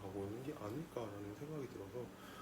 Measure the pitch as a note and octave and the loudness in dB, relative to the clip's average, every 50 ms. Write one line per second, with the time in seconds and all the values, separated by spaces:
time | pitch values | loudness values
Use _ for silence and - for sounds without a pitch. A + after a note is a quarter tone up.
0 | G2+ F#2+ F#2+ G2+ G2 G2+ G#2+ A#2+ C3 D3 D3 - G#2+ G2+ A2+ D3 E3 - - B2 | -2 0 2 2 2 2 2 2 2 0 0 2 2 2 2 2 0 2 2 2
1 | A#2 G#2 G2+ G2+ G2+ G2+ G2+ - D3 D3+ D#3 D3 C3 A2+ - - G2 F#2+ F#2 B2 | 2 2 2 0 -2 -2 -2 -2 -2 0 0 0 0 0 -2 -2 -4 -2 -2 -2
2 | A#2 - - - - - - - | -2 -2 -4 -6 -8 -8 -8 -8